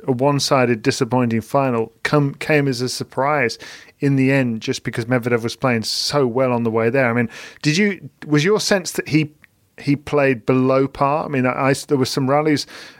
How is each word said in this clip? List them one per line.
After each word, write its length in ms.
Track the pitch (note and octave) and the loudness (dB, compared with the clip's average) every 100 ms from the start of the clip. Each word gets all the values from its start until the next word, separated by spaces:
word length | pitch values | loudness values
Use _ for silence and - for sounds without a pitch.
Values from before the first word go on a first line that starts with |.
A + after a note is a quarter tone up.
a 80 | - | -4
one-sided, 720 | B2 C#3 C#3+ - C#3 A#2+ A#2 | 0 2 0 2 2 2 0
disappointing 580 | C3+ - A#2+ B2 B2 A2+ | 0 -2 0 0 0 -2
final 520 | - C#3 C3+ A#2 A2 _ | -2 0 0 0 -4 _
come, 280 | - D3+ C#3+ | 0 2 2
came 340 | C3 - D3+ C#3 | -2 0 0 2
as 120 | A#2+ | -2
a 80 | B2+ | -4
surprise 680 | - B2 - C3+ D3 A#2+ - - - - - | -6 -8 -4 0 0 0 -4 -14 -20 -20 -4
in 160 | C#3+ | 0
the 160 | C#3 C3 | 2 2
end, 300 | C#3 B2+ A2+ | 2 0 -2
just 220 | A#2+ B2+ | -6 -6
because 220 | - B2 A2+ | -6 -6 -2
Medvedev 360 | B2+ A#2+ A#2 | -2 0 0
was 140 | A2+ - | -2 -2
playing 260 | C3 A#2 | 0 0
so 460 | G#2+ - - D3 C3 | -2 -4 -2 0 0
well 240 | A#2 C3 | 2 0
on 100 | A#2+ | 0
the 80 | A#2 | 0
way 200 | A2+ A2+ | 0 0
there. 200 | C3 B2 | 2 2
I 20 | |
mean, 160 | A#2 A#2 - - - | 2 -2 -4 -20 -6
did 140 | D3 D#3 | -2 2
you, 320 | G#3 F#3 C3+ - | 0 -2 -10 -16
was 200 | - D3 | 0 2
your 160 | D#3+ G#3 | 2 0
sense 320 | - G3 E3 | 2 -2 -2
that 160 | - - | -6 -2
he, 240 | D3+ D3+ _ _ _ _ - | 0 0 _ _ _ _ -8
he 180 | - C#3+ | -2 -2
played 500 | - D3 C3+ B2 - | 0 2 2 2 0
below 400 | C3 C3 C3 C3+ | 2 2 2 0
par? 380 | - C#3 D3+ | 0 0 0
I 40 | E3 | -2
mean, 160 | C#3 | -2
I, 260 | B2+ B2 C3+ | 0 0 0
I, 40 | C#3 - | 0 0
there 100 | C#3+ | -2
were 60 | |
some 260 | B2+ - C3 | 0 -2 0
rallies 360 | C#3+ D#3 C#3+ - - - | 2 2 0 -4 -14 -20